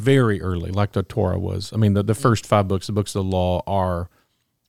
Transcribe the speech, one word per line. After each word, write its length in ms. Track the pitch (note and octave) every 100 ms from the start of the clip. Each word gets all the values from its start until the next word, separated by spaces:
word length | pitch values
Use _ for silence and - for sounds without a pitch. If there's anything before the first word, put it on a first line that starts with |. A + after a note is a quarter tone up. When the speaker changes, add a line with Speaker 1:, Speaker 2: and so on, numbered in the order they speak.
Speaker 1:
very 380 | A2 C3+ A#2 G2+
early, 300 | F#2 F2+ F2
like 200 | F#2+ G#2
the 120 | G2
Torah 340 | F#2 - F#2 F#2
was. 340 | F#2 F#2+ G2
I 40 | A2+
mean, 180 | G#2+
the, 80 | G2
the 100 | G2+
Speaker 2:
Mm-hmm. 80 | G#2+
Speaker 1:
first 220 | B2+ A2 -
five 200 | G#2+ F#2+
books, 200 | F#2+ -
the 40 |
books 220 | G#2 G2
of 100 | G2+
the 60 | F#2+
law, 320 | F#2 F2+ F2+ -
are, 400 | G2 F#2 F2 F2 _ _ _ _ _